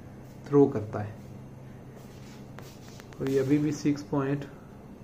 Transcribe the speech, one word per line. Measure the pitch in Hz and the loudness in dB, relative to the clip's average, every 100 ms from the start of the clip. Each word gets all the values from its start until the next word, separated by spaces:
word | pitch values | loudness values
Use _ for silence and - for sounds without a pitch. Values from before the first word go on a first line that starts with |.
| - - - - - | -16 -16 -16 -14 4
throw | 143 139 | 8 8
करता | - 104 104 | 6 -2 -2
है। | 104 - - - - - - - - - - - - - - - - - - - - - | -4 -8 -14 -14 -14 -14 -16 -16 -16 -16 -16 -16 -14 -14 -14 -14 -14 -16 -16 -16 -12 -4
और | 135 | 2
ये | 135 | 4
अभी | 131 147 | 6 6
भी | 151 | 4
six | 147 151 143 | 2 2 2
point | - 147 135 143 - - - - - - | 0 0 2 0 -4 -12 -16 -16 -16 -16